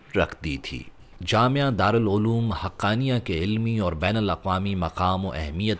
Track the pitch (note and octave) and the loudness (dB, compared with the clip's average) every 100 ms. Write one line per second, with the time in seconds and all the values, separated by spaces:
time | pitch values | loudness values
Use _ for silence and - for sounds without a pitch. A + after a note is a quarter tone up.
0 | - G2+ E2 - D#2+ C2+ - C2 - - | -4 0 0 -2 -6 -6 -8 -12 -12 -20
1 | - - F2 A2 B2 C#3 C#3 G#2 G2 A#2 | -20 -12 0 2 4 2 2 2 4 4
2 | A2 G#2 G#2+ A#2 A#2 F#2 F#2+ - G2+ A2 | 4 2 2 2 0 -2 -6 -2 0 2
3 | C3+ B2 - E2 F#2 G#2+ A2+ A2+ F2+ D#2 | 0 0 0 -2 0 0 0 0 0 0
4 | F2 A2 G2+ E2 G2 F#2 G2+ F#2+ E2 - | 0 2 0 0 0 -2 0 -2 -2 0
5 | F#2 F#2 F#2+ C#2 D#2 D#2+ G#2+ | 0 0 -2 -6 -6 -2 -2